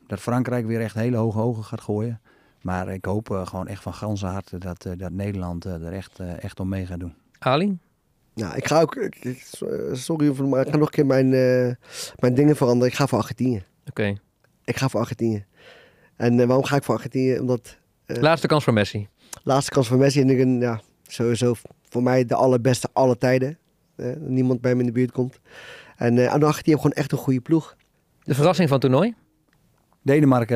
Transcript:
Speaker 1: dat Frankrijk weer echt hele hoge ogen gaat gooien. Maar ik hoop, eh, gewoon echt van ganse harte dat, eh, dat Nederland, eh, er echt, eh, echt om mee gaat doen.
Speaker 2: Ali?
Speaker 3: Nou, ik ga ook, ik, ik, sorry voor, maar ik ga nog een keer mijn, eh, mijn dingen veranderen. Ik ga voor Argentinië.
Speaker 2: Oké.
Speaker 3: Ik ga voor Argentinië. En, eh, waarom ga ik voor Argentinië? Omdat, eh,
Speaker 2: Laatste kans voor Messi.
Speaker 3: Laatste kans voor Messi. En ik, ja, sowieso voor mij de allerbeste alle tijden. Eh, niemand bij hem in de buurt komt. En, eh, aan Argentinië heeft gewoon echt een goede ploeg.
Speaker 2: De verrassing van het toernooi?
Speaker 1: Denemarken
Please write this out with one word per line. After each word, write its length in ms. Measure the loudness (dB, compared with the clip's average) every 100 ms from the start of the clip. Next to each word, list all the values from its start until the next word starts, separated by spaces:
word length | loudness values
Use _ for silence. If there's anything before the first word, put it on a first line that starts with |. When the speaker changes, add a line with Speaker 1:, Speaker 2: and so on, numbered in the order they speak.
| -12
Speaker 1:
dat 120 | -8
Frankrijk 460 | -4 -2 -2 -4 -4
weer 160 | -4
echt 140 | -4 -4
hele 220 | -2 0
hoge 220 | -2 -2
ogen 240 | -2 -4
gaat 180 | -8 -10
gooien. 400 | -6 -6 -6 -8 _ _ _ _
Maar 280 | -6 -6 -6
ik 120 | -8 -6
hoop, 260 | -6 -4
eh, 160 | -6 -6
gewoon 200 | -10 -10
echt 140 | -12
van 100 | -12
ganse 320 | -10 -8 -6 -6
harte 320 | -8 -10 -12
dat, 280 | -10 -10 -12
eh, 60 | -10
dat 140 | -10
Nederland, 540 | -8 -6 -6 -8 -8 -8
eh, 200 | -10 -10
er 80 |
echt, 260 | -12 -14 -14
eh, 240 | -12 -10
echt 160 | -12 -8
om 100 | -6
mee 160 | -6 -8
gaat 140 | -10
doen. 140 | -12 -16 _ _
Speaker 2:
Ali? 380 | -2 0 0 -4 _ _ _ _ _
Speaker 3:
Nou, 220 | -10 -8 -6
ik 120 | 0
ga 140 | 2
ook, 140 | 2 0
ik, 200 | -8 -8
ik, 300 | -10 -12 -14 -12 -8 -6 -6
sorry 420 | -6 -4 0 0
voor, 140 | 0 0
maar 140 | 0 2
ik 60 |
ga 60 | 2
nog 80 | 2
een 60 |
keer 120 | 2 2
mijn, 280 | 4 4
eh, 400 | 4 4 4 0 -2 -12 -16 -16 -2
mijn 140 | 2
dingen 220 | 4 4 4
veranderen. 320 | 4 4 2
Ik 20 | 2
ga 100 | 0
voor 100 | 0
Argentinië. 460 | -2 -4 -2 -4 -8 _ -12
Speaker 2:
Oké. 260 | -4 -4 -4 _ _ _ _ -8
Speaker 3:
Ik 120 | -4
ga 120 | -2
voor 100 | -2
Argentinië. 460 | -4 -2 -2 -2 -8 _ -20 -20 _ _ _ -4
En, 240 | 2 4
eh, 60 | 4
waarom 200 | 2 2
ga 100 | 0
ik 80 |
voor 120 | 0 -4
Argentinië? 440 | -4 -2 0 0
Omdat, 380 | -2 -4 -6 -20 _ _ -10
eh, 160 | -2
Speaker 2:
Laatste 260 | 0 2 2
kans 160 | 0
voor 100 | 2
Messi. 340 | 2 0 -4 -10 _ _ -8
Speaker 3:
Laatste 280 | 0 0 2
kans 160 | 0 2
voor 100 | 4
Messi. 240 | 4 4
En 80 | 4
ik, 320 | 4 2 2
ja, 200 | -2 -4 -10 _
sowieso 500 | _ -4 -2 2 0 0 -8 _ _
voor 140 | -2
mij 220 | 2 2 2
de 100 | 2
allerbeste 540 | 4 4 2 0 -2
alle 240 | 2 2 2
tijden. 400 | 2 2 0 -6 _ _ _ -10
Eh, 120 | -8 -8
niemand 420 | -4 0 0 0
bij 100 | 0
hem 80 | 0
in 60 | 0
de 60 |
buurt 200 | 0 -2
komt. 280 | -2 -6 -8 _ -20 -20 -20 -18 -2
En, 220 | 2 4
eh, 80 | 4
aan 180 | 4
Argentinië 260 | 2 2 2 2
heeft 60 |
gewoon 160 | 2 0
echt 140 | -2
een 60 | -2
goede 240 | 0 -2
ploeg. 340 | 0 0 -2 -12 _ _ _ _
Speaker 2:
De 120 | -4 2
verrassing 340 | 2 4 2
van 100 | 2
het 100 | 4
toernooi? 240 | 2 2 -4 _ _ _ _ _ _ _ _
Speaker 1:
Denemarken 520 | 2 4 6 4 2